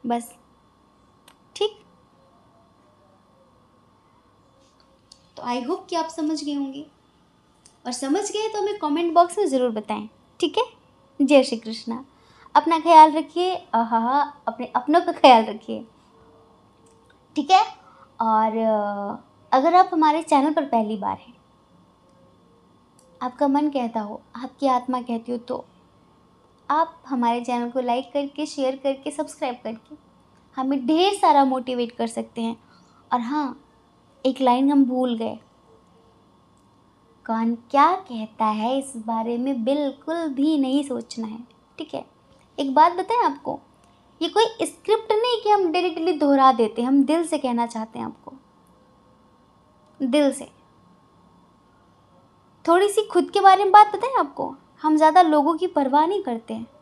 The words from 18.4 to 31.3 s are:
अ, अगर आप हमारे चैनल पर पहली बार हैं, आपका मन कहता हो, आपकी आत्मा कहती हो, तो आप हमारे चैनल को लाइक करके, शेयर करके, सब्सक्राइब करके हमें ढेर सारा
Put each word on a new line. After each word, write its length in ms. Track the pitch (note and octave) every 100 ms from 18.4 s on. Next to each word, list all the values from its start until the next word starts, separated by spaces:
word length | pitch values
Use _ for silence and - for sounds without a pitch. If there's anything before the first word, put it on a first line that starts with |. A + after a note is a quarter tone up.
| A3 A3+
अ, 1000 | A3 G#3+ G#3 G3+ G3+ - _ _ _ C4
अगर 180 | D4
आप 160 | F4+ F#4
हमारे 300 | E4+ D#4 D4+
चैनल 300 | D#4+ C#4+ C#4+
पर 120 | D#4
पहली 320 | C#4+ A#3 G#3+ G#3+
बार 220 | G3+ F#3+
हैं, 160 | - - _ _ _ _ _ _ _ _ _ _ _ _ _ _ _ _ _ _
आपका 260 | B3+ B3+ C#4+
मन 200 | C#4 D4
कहता 320 | C#4 A#3 A3+
हो, 220 | G#3 G#3+ _ A#3
आपकी 300 | C4+ - C#4
आत्मा 360 | B3 B3 B3+
कहती 300 | A#3+ A#3 A#3
हो, 60 | A#3+
तो 260 | A#3 B3+ - _ _ _ _ _ _ _ _ _ _
आप 320 | D4 D#4+ - -
हमारे 320 | C4 A#3 A#3+
चैनल 300 | A#3+ A#3+ A#3+
को 100 | B3
लाइक 320 | B3 A#3+ C4
करके, 340 | C#4+ C#4 C#4+ D4+
शेयर 300 | - C4 C4+
करके, 340 | C#4 C4+ D4+
सब्सक्राइब 500 | D4 D4+ - C#4 A#3+
करके 320 | A3 A3+ _ D4+ _ _ _ _ _ -
हमें 300 | C4 C#4 B3
ढेर 280 | D#4 F#4+
सारा 300 | G4+ F4+